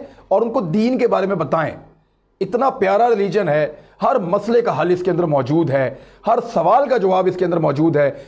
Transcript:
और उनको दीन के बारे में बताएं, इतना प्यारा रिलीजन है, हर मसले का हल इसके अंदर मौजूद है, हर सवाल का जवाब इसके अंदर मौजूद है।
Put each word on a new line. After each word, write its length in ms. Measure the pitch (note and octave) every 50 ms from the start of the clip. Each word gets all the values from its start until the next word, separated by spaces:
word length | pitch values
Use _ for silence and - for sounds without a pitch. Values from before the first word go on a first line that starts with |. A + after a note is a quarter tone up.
| - - - - - _
और 120 | F#3+ G3+ A#3
उनको 180 | A#3 A#3 C4+ G3+
दीन 360 | D#3+ D#3 G#3+ A3 A#3+ B3+ G#3+
के 80 | B3
बारे 200 | A3+ F#3+ F#3+ G3
में 100 | F#3+ G3 E3+
बताएं, 380 | D#3+ C3 - E3 D#3 B2 G2 - - - _ _ _ _ _ _ _ _ _ _
इतना 280 | F#3+ F#3+ G#3 A#3 C4+ C4
प्यारा 360 | C4 - G3 F#3+ G3 G#3+ A#3 B3
रिलीजन 400 | A#3 G3+ G3+ G3 D#3+ G#3+ G3+ D#3+
है, 300 | D3 D3+ D3+ C#3+ - - - - _ _ G3+
हर 160 | B3+ C4+ A#3+
मसले 420 | F#3 - - G3+ - A3 A#3 A#3+ A#3
का 100 | G#3 D#3
हल 200 | C3+ D#3+ F3 F3+
इसके 180 | F3 - F#3
अंदर 140 | E3+ D#3+ F3
मौजूद 440 | D#3+ D3+ C#3 B2+ A#2 D3+ E3 E3 C3
है, 280 | C3 C#3 C3 B2 - - - - - _ -
हर 140 | G3+ A#3 B3 A#3
सवाल 400 | - - F3+ D#3+ F3 G#3+ C4 C#4+
का 120 | B3+ C4 A#3
जवाब 300 | F#3 F#3 F#3 F#3 F#3 F#3
इसके 160 | F3+ F3+ F#3+
अंदर 140 | F3 F3 E3
मौजूद 360 | D#3 D3+ C#3+ C#3 D#3+ E3 C#3+
है। 140 | D3 C#3+ C#3 - - -